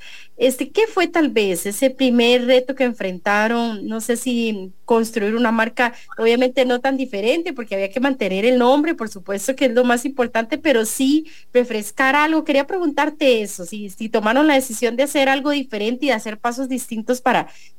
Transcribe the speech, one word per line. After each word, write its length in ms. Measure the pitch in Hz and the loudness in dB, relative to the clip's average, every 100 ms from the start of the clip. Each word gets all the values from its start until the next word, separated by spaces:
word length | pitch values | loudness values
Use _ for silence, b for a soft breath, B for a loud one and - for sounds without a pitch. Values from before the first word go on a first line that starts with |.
| B B B - | B B B 0
este, 340 | 254 254 277 | 0 2 -2
¿qué 160 | - 453 | 0 0
fue 220 | - 339 | 2 0
tal 180 | 339 294 | 2 2
vez 380 | 220 202 175 202 | 2 0 0 -4
ese 240 | 202 269 | 0 0
primer 560 | 262 262 240 233 247 240 | 2 2 4 4 4 4
reto 280 | 254 254 | 2 2
que 120 | 269 247 | -2 -2
enfrentaron? 1000 | 233 190 180 208 208 220 233 233 214 214 | -2 -6 -4 0 0 2 0 -2 -4 -6
No 140 | 220 | -6
sé 160 | 220 233 | -4 -4
si 560 | 262 240 226 202 185 - - | -2 -2 -2 -4 -8 -10 0
construir 500 | 233 226 226 202 233 | 0 0 -2 -2 0
una 160 | 233 | 0
marca, 420 | 226 226 - 240 240 B - | 2 0 0 -2 -2 B -2
obviamente 460 | 226 240 254 254 | 2 2 2 2
no 160 | 254 247 | 2 2
tan 160 | 262 269 | 0 -2
diferente, 560 | 254 196 214 330 349 | -4 -4 0 0 -2
porque 240 | 269 226 196 | -8 -6 -4
había 140 | 196 | -4
que 100 | 240 | 0
mantener 460 | 277 262 202 190 226 | 0 0 -2 0 2
el 120 | 254 | 4
nombre, 380 | 240 214 247 - | 4 4 2 -2
por 140 | 220 | -6
supuesto 480 | 196 175 196 226 262 | -10 -6 -6 -4 0
que 80 | 269 | 2
es 80 | |
lo 100 | 233 | 2
más 220 | 247 240 277 | 2 2 -2
importante, 520 | 269 233 226 226 294 | -4 -2 -2 -4 -2
pero 280 | 311 240 220 | 2 2 0
sí 420 | - 269 302 311 B B | 0 2 2 0 B B
refrescar 640 | 247 240 214 208 - 269 285 | 0 0 -2 -6 0 2 4
algo. 300 | 302 320 311 | 2 0 0
Quería 200 | 277 277 | 0 0
preguntarte 760 | 392 339 285 302 302 - 226 | -2 -2 0 -2 0 2 2
eso, 240 | 208 - 175 | 0 -8 -12
si, 240 | 214 202 | -10 -12
si 180 | - 220 | -10 -4
tomaron 400 | 226 208 247 302 | 0 2 4 4
la 60 | |
decisión 420 | 269 262 220 233 240 | 4 0 -2 -2 0
de 80 | |
hacer 240 | 277 294 269 | 0 2 2
algo 220 | 277 277 | 2 0
diferente 560 | 285 262 208 208 254 285 | -2 -4 -4 -4 -2 -2
y 40 | |
de 60 | 220 | -2
hacer 240 | 220 214 | -4 -6
pasos 300 | 240 240 269 | -6 -4 -4
distintos 500 | 254 - 226 220 254 | -6 -6 -8 -4 -2
para, 300 | 262 196 - B B | 2 0 0 B B